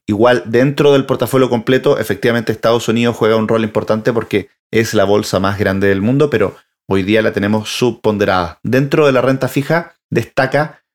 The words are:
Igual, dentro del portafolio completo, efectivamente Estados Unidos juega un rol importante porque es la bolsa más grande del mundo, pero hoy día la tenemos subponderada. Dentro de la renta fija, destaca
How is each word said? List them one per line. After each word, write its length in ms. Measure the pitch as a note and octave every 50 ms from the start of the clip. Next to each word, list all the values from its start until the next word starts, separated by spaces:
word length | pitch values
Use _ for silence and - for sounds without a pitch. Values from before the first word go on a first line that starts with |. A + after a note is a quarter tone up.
| _
Igual, 380 | - G#2 G2+ A#2 A#2+ B2 A#2 -
dentro 440 | A2 A#2 A#2+ C3 C#3+ C#3 - C#3+ C#3+
del 140 | C#3 C3+ C3+
portafolio 440 | - B2+ A#2+ A#2+ - - C3 B2+ A#2+
completo, 480 | A#2+ A2+ - - C3 C3 - C#3+ C3+
efectivamente 540 | G2+ G2 - G2+ - - A#2+ A#2 A#2 A2 -
Estados 380 | A2 - - A2+ A#2+ A#2 - -
Unidos 260 | A2 A#2 A#2+ A#2+ A2+
juega 220 | - A#2 G#2+ A2+
un 100 | A2 A2
rol 160 | G#2+ A2+ A2+ A2
importante 480 | G#2+ - A2 G2+ - A2 A2 G#2+ C3
porque 380 | A#2 A2+ G#2+ - G#2+ G2 - - _ _ _ _
es 240 | - A2+ A#2 - A2
la 120 | G#2 G2
bolsa 340 | G2 G#2 G#2+ G#2+ - - F#2
más 180 | F#2+ G2 G2+
grande 300 | G2 G2+ G2 F#2+ G2 G2+
del 140 | G2 G2 F#2+
mundo, 280 | G2+ A#2 C3 C#3+ D3+ C#3+
pero 280 | A#2+ G#2 G2 F2+ - - _ _ _ _ _ -
hoy 140 | F#2+ G2 F#2
día 180 | G2 A2 A2
la 100 | A2 -
tenemos 380 | - G2+ G2+ G2+ G#2+ G#2+ G#2+ -
subponderada. 920 | - - B2 B2 A#2 - - G#2+ G#2 G2+ G2+ G2 F#2+ F2+ F2 E2 - _ -
Dentro 420 | G#2+ A#2+ C3 D3 C#3 E3 D#3 D3+
de 80 | C#3 C3
la 80 | B2
renta 260 | B2+ C3 C3+ C3 C3+
fija, 460 | B2 - C#3+ C#3 - D#3+ E3+ E3+ - _ _ _ -
destaca 720 | - A#2+ A#2 - - - C3 - - C#3+ D3+ D3+ - _ _ _